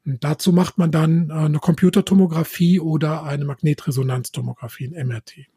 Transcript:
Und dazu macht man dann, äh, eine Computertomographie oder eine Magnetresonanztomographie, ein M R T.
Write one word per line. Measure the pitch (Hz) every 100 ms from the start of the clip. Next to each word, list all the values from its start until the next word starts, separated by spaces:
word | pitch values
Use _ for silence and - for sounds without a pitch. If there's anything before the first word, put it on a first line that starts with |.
Und | - 127
dazu | 147 151 185
macht | 175 185 -
man | 170
dann, | 160 160 165 160
äh, |
eine | 156 156 151
Computertomographie | - 160 180 196 - 196 180 160 160 - 170 185
oder | 160 156 151 156
eine | 151 143 143
Magnetresonanztomographie, | 139 156 143 - 131 131 127 123 - 123 120 117 - 131
ein |
M | 170 131
R | 117
T. | - - 139